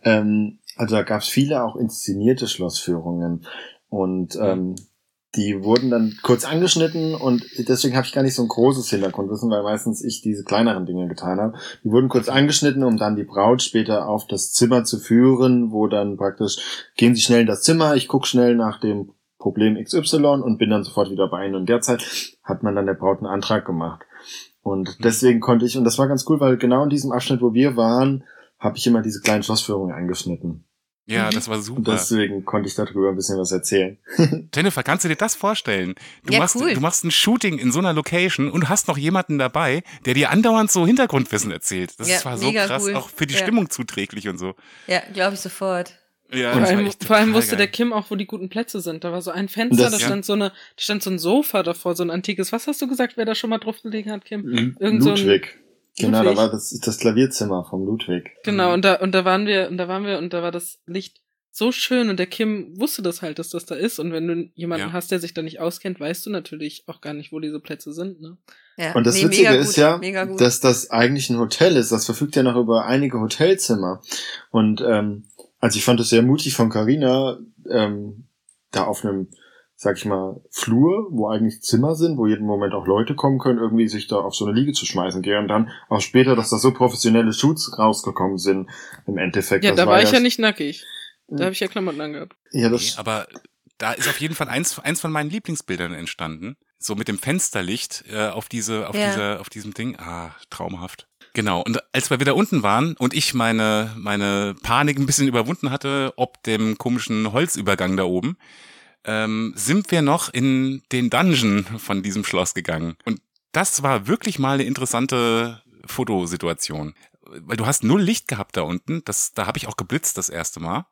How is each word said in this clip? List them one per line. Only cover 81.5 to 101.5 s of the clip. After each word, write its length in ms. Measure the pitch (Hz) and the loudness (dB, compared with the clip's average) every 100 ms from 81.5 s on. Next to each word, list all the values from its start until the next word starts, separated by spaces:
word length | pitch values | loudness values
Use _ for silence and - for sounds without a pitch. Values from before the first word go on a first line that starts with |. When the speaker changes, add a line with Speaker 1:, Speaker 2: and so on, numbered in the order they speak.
| - | -2
Speaker 1:
Zimmer 320 | - 117 143 | 0 2 2
sind, 240 | 160 170 143 | 2 0 2
wo 80 | 107 | 2
jeden 180 | 107 107 | 2 0
Moment 280 | 101 101 | -2 -2
auch 120 | 98 85 | -2 0
Leute 280 | 101 113 | 2 2
kommen 240 | 139 139 135 | 0 0 2
können, 200 | 131 117 | 2 0
irgendwie 300 | 113 113 110 | 2 2 2
sich 200 | 107 - | 0 -2
da 80 | 104 | -2
auf 180 | 95 | -2
so 100 | - | -4
eine 80 | 104 | 0
Liege 180 | 110 143 | 2 0
zu 120 | - | -2
schmeißen. 400 | - 95 90 92 | -2 -2 -2 -2
Und 240 | 92 104 101 | -2 -2 0
dann 220 | 104 113 - - | 0 0 -4 -4
auch 140 | 107 | -2
später, 340 | - 123 127 120 | 2 4 6 4
dass 140 | 110 | 2
da 80 | 107 | 2
so 140 | 131 | 2
professionelle 580 | 127 127 117 117 113 113 | 4 0 2 2 4 4
Shoots 460 | 107 143 156 - - | 2 2 2 -4 2
rausgekommen 580 | 110 104 - - 92 95 | 2 2 -4 -2 -2 0
sind, 320 | 95 95 92 - - - - | 0 0 -2 -14 -18 -14 -8
im 100 | 98 | -4
Endeffekt. 480 | 90 98 - 98 | -2 -2 0 2
Speaker 4:
Ja, 60 | 202 | 4
Speaker 1:
Das 80 | 175 | 4
Speaker 4:
da 80 | 180 | 6
Speaker 1:
war 80 | |
Speaker 4:
war 80 | 190 | 6
ich 80 | 214 | 6
Speaker 1:
ja 80 | 254 | 4
Speaker 4:
ja 20 | |
nicht 180 | 247 240 | 4 2
nackig. 460 | 220 202 147 165 - - - _ _ | 0 0 -6 -8 -16 -20 -20 _ _
Da 100 | 143 | -4
Speaker 1:
Hm. 60 | 185 | -2
Speaker 4:
hab 60 | |
ich 80 | 190 | -2
ja 80 | 190 | -4
Klamotten 300 | 214 185 147 | -4 -4 -6
angehabt. 340 | 151 147 175 _ _ | -10 -10 -14 _ _
Speaker 1:
Ja, 160 | 143 117 | 0 2
das 140 | 120 | 2
Speaker 2:
Nee, 80 | - - | -2 -4
aber 280 | 110 110 - - _ _ _ _ | -4 -6 -6 -16 _ _ _ _
da 140 | 110 | -6
ist 140 | 120 - | -2 -4
auf 140 | - | -2
jeden 140 | 156 | -6
Fall 160 | 160 147 | -6 -4
eins, 280 | 123 175 - | -2 -4 -4
eins 220 | 143 143 | -6 -4
von 100 | 165 | -4
meinen 200 | 156 147 | -4 -4
Lieblingsbildern 640 | 175 - 156 - 90 87 | -6 -8 -8 -6 -6 -6
entstanden. 640 | 82 82 - 80 78 95 139 _ _ | -8 -12 -8 -8 -8 -12 -14 _ _
So 160 | - | -8
mit 140 | 104 113 | -6 -4
dem 80 | 101 | -4
Fensterlicht, 840 | 135 180 - 107 90 - - - - | -2 -2 -2 -4 -4 -4 -6 -12 -10
äh, 160 | 107 107 | -4 -4
auf 220 | 107 - | -4 -8
diese, 360 | 117 107 110 104 | -8 -4 -4 -4
auf 80 | |
Speaker 3:
Ja. 120 | 202 147 | -2 -2
Speaker 2:
diese, 320 | 101 104 101 | -2 -4 -4
auf 80 | - | -10
diesem 240 | 107 104 | -14 -12
Ding. 240 | 101 120 120 | -8 -8 -8
Ah, 360 | 82 85 85 - - | -12 -12 -12 -16 -20
traumhaft. 580 | - 87 90 90 - - _ - | -12 -10 -8 -12 -16 -20 _ -10
Genau. 300 | - 104 | -4 -2